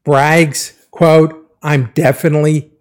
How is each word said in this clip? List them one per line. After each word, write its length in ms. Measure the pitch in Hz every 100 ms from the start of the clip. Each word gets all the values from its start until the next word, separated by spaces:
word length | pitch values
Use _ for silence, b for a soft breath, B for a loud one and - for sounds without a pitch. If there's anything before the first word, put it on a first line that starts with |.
| -
Bragg's, 680 | 139 151 165 156 - - _ _
quote, 440 | - 165 160 156 - _ _
"I'm 280 | 151 147 120 -
definitely 760 | 143 - 165 151 151 156 - _